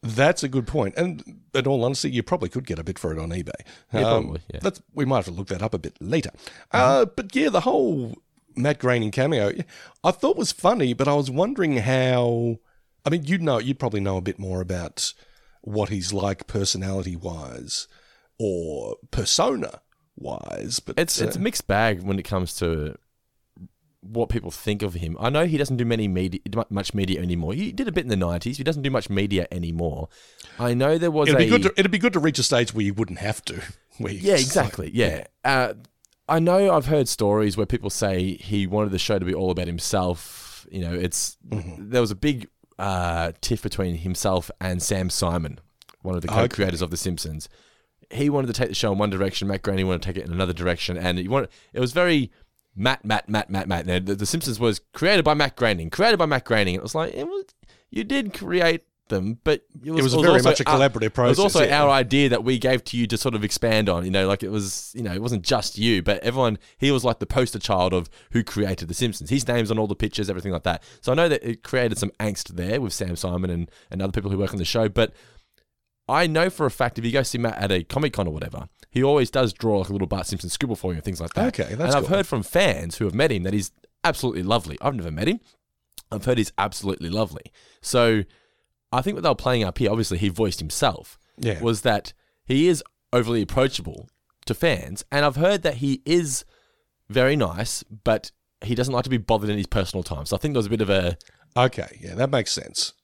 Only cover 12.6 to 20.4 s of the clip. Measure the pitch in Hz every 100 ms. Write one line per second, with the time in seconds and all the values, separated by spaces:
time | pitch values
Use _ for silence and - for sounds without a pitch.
12.6 | _ _ _ _ - 170 143 185 165 120
13.6 | 120 135 127 104 98 95 92 - 95 92
14.6 | 90 90 82 - - - _ _ _ _
15.6 | - 104 98 101 90 98 98 98 - 110
16.6 | 98 92 95 95 90 85 90 82 71 60
17.6 | - - - _ _ _ _ _ 107 90
18.6 | 82 73 53 57 - - 98 - 208 262
19.6 | - - _ _ _ - - -